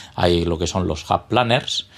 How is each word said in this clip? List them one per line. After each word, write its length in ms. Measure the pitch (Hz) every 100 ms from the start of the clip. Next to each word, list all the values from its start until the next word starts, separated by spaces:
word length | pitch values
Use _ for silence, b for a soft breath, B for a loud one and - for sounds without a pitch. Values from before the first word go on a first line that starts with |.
| B
hay 320 | - 90 85 85
lo 140 | 82
que 80 | 85
son 200 | 95 90
los 220 | 82 -
Hub 180 | 92 -
Planners, 600 | 113 117 127 - - -